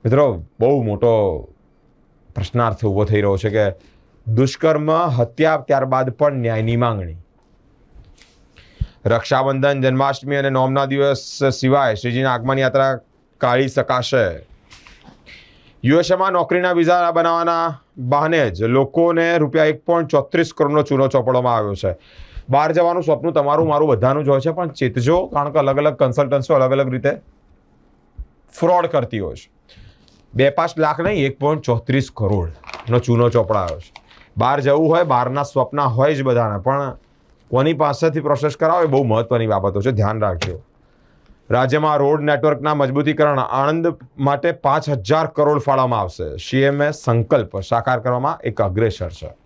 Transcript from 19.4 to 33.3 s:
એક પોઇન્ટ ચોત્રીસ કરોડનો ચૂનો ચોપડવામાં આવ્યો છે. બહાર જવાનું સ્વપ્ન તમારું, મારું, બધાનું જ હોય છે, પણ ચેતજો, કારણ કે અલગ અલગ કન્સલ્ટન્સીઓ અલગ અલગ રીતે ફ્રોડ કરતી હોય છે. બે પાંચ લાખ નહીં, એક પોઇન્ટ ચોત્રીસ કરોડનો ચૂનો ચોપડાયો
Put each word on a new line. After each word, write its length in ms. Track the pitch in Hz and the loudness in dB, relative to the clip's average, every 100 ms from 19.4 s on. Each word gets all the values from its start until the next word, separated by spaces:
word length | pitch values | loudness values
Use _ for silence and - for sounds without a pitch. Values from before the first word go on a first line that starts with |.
| 151 160 | 0 2
એક 200 | 151 151 | 2 0
પોઇન્ટ 260 | - 170 160 | -2 0 2
ચોત્રીસ 420 | 147 135 165 165 | 0 0 -2 -2
કરોડનો 300 | - 147 151 | 0 0 2
ચૂનો 260 | 147 135 135 | 2 2 2
ચોપડવામાં 480 | 135 123 127 123 113 | 2 2 0 2 0
આવ્યો 180 | 104 | -2
છે. 220 | 98 - - _ - - - - | -4 -4 -6 _ -20 -18 -16 0
બહાર 240 | 139 156 | 2 2
જવાનું 300 | 165 170 175 | 2 2 0
સ્વપ્ન 280 | 160 151 170 | 0 0 0
તમારું, 380 | 156 139 151 165 | 0 2 2 2
મારું, 200 | 147 156 | 2 2
બધાનું 360 | 117 127 143 | 2 2 0
જ 40 | 139 | 0
હોય 120 | 139 | 0
છે, 100 | 156 | 0
પણ 180 | 160 170 | -4 -8
ચેતજો, 580 | - 127 131 120 175 - | -4 -2 0 2 0 0
કારણ 260 | 147 143 | -4 -2
કે 60 | 151 | 0
અલગ 200 | 135 135 | 0 2
અલગ 180 | 151 127 | 0 0
કન્સલ્ટન્સીઓ 600 | 135 123 139 139 127 147 | 0 0 0 0 2 2
અલગ 140 | 131 | 4
અલગ 200 | 135 135 | 2 0
રીતે 300 | 127 139 123 _ _ _ _ _ _ _ _ _ - - _ _ - | -2 -2 -4 _ _ _ _ _ _ _ _ _ -18 -18 _ _ -2
ફ્રોડ 260 | 170 175 170 | 2 2 2
કરતી 320 | 151 117 110 | -2 -2 -6
હોય 160 | 90 | -8
છે. 160 | - - _ _ - - _ _ _ _ | -10 -20 _ _ -20 -20 _ _ _ _
બે 160 | 113 139 | 0 2
પાંચ 280 | 143 165 160 | 2 -4 0
લાખ 220 | 151 151 | -2 0
નહીં, 260 | 175 202 139 | -2 0 -2
એક 120 | 135 | -2
પોઇન્ટ 240 | 143 156 | -2 -2
ચોત્રીસ 460 | - 117 - 135 - - | -2 -2 0 -2 -2 -4
કરોડનો 840 | 101 101 82 - - - 117 120 | -2 0 -2 -10 -18 -14 -2 0
ચૂનો 300 | 120 117 | 2 2
ચોપડાયો 520 | 120 | 4